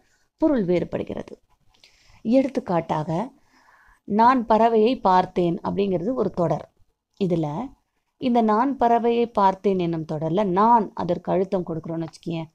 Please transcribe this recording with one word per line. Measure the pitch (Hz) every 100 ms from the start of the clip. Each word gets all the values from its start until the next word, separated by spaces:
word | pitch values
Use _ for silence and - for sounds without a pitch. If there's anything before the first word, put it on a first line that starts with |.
| _ _ _ -
பொருள் | 311 269 175
வேறுபடுகிறது. | 175 165 - - - - - _ _ _ _ _ _ _ -
எடுத்துக்காட்டாக, | 220 262 269 269 214 170 160 160 156 165 247 _ _ _ _ _ _ _
"நான் | - 202 233 262 214
பறவையை | 214 233 226 220 254
பார்த்தேன்" | 190 185 185 - 175 175
அப்படிங்கிறது | 190 180 202 180 185
ஒரு | 254 196
தொடர். | - 165 156 - _ _ _ _ -
இதுல | 185 170 151 156 269 - _ _ _ -
இந்த | 262 240
"நான் | 220 214 269 269
பறவையை | 240 233 233 233 233
பார்த்தேன்" | 214 190 190 202 190
என்னும் | 170 160 156
தொடர்ல | 156 160 180 202
நான் | 180 220 240 196
அதற்கு | - 175 175 180
அழுத்தம் | 175 190 190 175
கொடுக்குறோன்னு | 160 165 165 160
வச்சுக்கேன். | - 170 165 160